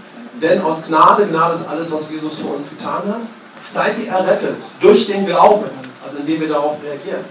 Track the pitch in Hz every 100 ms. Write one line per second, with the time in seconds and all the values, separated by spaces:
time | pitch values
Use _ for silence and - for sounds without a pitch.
0 | - - - 240 165 202 160 - 160 160
1 | - 208 196 160 165 165 147 151 160 151
2 | - 156 151 - - 143 - - - -
3 | 202 233 233 - - - - - 196 233
4 | - 190 185 202 - - - - 190 220
5 | 202 196 175 175 202 208 - 127 - -
6 | 139 143 151 160 151 147 147 147 147 139
7 | - 139 -